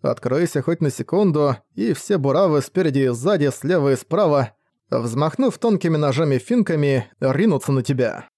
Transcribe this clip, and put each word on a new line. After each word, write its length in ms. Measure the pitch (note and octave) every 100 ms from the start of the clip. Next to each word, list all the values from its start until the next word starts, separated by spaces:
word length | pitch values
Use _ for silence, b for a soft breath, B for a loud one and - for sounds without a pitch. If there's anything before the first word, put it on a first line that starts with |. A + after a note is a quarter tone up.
Откройся 600 | C#3+ A#2+ B2 C3 E3+ D3
хоть 200 | C3+ E3
на 100 | D3
секунду, 640 | - A#2+ F3 G#3 D3+ C#3+ A#2+ _
и 200 | - A3
все 240 | F3 - G3
буравы 440 | C#3 C#3 F#3+ D3
спереди 380 | - F#3 F3 C3+
и 80 | C3+
сзади, 400 | A#2+ C#3+ G3+ C#3+
слева 440 | - C#3 F3 C#3
и 20 | C3
справа, 580 | - E3+ F#3+ C#3+ A#2 _ _ _ _
взмахнув 680 | B2 A#2 A#2 D#3 - C4 -
тонкими 400 | A#3 G3+ F3 D#3
ножами-финками, 1080 | D3 B2+ D#3+ C3 - B3 G#3+ D#3+ C#3+ C3 A2 _
ринутся 520 | C3+ C3+ A3 D3 -
на 100 | C3+
тебя. 480 | A#2+ C3 A#2+ F2+ -